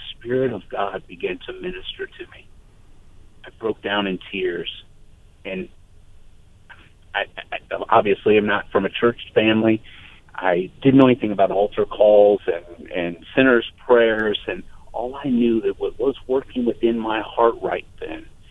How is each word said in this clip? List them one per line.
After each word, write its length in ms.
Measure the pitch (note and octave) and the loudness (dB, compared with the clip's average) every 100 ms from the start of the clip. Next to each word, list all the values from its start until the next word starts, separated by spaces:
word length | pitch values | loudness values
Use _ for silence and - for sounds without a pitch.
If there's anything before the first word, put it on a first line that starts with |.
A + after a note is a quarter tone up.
| - | -18
Spirit 420 | - A#2 B2+ C3 | -14 -6 -4 -2
of 140 | G#2+ - | -6 -10
God 360 | G2+ G2+ F#2+ - | -8 -6 -8 -14
began 320 | F2 F#2+ F2+ - | -10 -8 -8 -12
to 60 | |
minister 520 | F#2 F3+ F#3 - - G4 | -12 -12 -12 -14 -14 -14
to 160 | - - | -16 -20
me. 160 | - - - - - - - - - - - | -20 -20 -20 -20 -20 -20 -20 -20 -20 -20 -20
I 60 | - - | -20 -10
broke 220 | A2+ - | -8 -6
down 260 | G#2 G2+ G2+ | -4 -4 -4
in 120 | F#2 - | -6 -10
tears, 400 | F#2+ F#2 F2 E2 - - - - - - - | -8 -6 -6 -10 -14 -18 -20 -20 -20 -20 -18
and 240 | G2 F#2+ F2+ - - - - - - - - - - - - - - | -12 -10 -12 -16 -20 -20 -20 -20 -20 -20 -20 -20 -20 -20 -20 -20 -10
I, 120 | G2+ G2 - - | -8 -8 -10 -14
I, 60 | - - F2+ F2+ | -14 -10 -10 2
obviously 480 | - G#2+ F#2+ - G#2+ | 2 4 2 2 2
I'm 80 | G#2 | 2
not 260 | G2+ - | -2 -2
from 140 | G#2 F#2+ | -2 -2
a 40 | |
church 300 | - A#2 A#2+ - | 0 -2 -2 -2
family. 500 | - A2 A2 A2+ A2 - - - - - | 0 2 4 2 0 -4 -20 -20 -20 -18
I 360 | - F#2 F2 F#2 - | -6 -2 0 -2 -2
didn't 180 | C#3 C3+ | 4 6
know 80 | C3 | 6
anything 240 | B2 G#2+ | 4 0
about 200 | G2+ F#2+ | 0 2
altar 340 | F#2 G#2 - G#2 | 2 0 -2 -4
calls 560 | - G#2+ G#2+ G#2 G2+ - | 2 6 8 6 4 0
and, 440 | E2+ - - - | -6 -8 -18 -10
and 340 | F2 F2 F2 - - | -6 -6 -8 -4 2
sinners' 340 | C3 A#2+ - - - | 4 4 0 -6 2
prayers, 540 | A#2+ A2+ A2 A2 G#2 - | 4 4 2 -2 -4 -6
and 160 | F#2 - - - | -10 -12 -18 -14
all 220 | - A#2+ C3+ | -10 -10 -8
I 120 | C#3+ | -2
knew 320 | A#2+ A#2+ A2+ | 0 2 2
that 180 | G2+ G2 | -2 -4
what 200 | G2 - | -6 -4
was 160 | B2+ C3 - | -4 -4 -4
working 360 | C3 - B2+ A#2+ | -4 -4 -4 -4
within 340 | - A#2 A#2 | 0 0 0
my 220 | A2 A2 | -2 -6
heart 340 | G#2 - A#2 A2+ | -4 0 0 0
right 260 | F#2 F2+ - - | -4 -6 -8 -12
then 280 | E2+ D#2+ E2 - - | -12 -12 -14 -20 -20